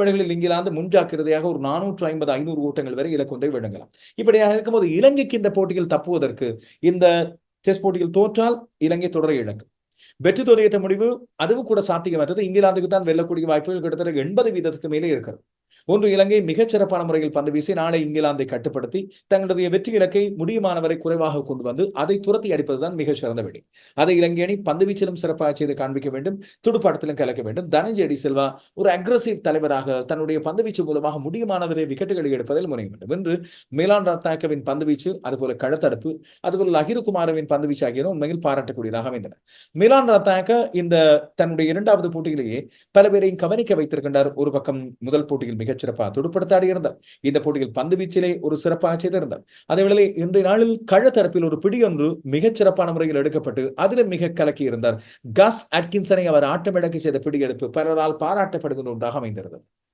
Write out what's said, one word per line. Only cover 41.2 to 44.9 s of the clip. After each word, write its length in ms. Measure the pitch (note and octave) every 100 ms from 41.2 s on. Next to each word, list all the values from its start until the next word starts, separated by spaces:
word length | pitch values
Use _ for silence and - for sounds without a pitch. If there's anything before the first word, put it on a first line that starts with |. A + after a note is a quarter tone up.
| D3 -
தன்னுடைய 240 | E3+ D#3+ D#3+ E3
இரண்டாவது 360 | G#3 G#3 F3 E3
போட்டியிலேயே 440 | E3 D3+ A#2+ A#2 D3 _ _ G3
பல 60 | G3+ G3+
பேரையும் 260 | F#3+ F#3 E3+
கவனிக்க 260 | A3 A#3 F#3
வைத்திருக்கின்றார். 500 | D3+ D3 C#3+ C#3 C#3 C#3+
ஒரு 80 | C#3+ C#3
பக்கம் 260 | C3+ C3+ C3